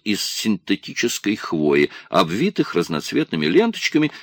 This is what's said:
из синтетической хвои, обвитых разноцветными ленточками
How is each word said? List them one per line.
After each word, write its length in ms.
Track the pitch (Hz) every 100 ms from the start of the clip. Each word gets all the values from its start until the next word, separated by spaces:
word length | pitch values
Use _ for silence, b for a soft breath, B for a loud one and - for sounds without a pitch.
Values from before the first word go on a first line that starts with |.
| 110
из 160 | 98
синтетической 1120 | - - 110 98 - 98 - - 120 - 101 107
хвои, 540 | - 80 76 71 71 B B
обвитых 640 | 90 82 98 190 - - 87
разноцветными 720 | 85 78 - 135 160 80 76
ленточками 640 | 165 233 - - 156 151 B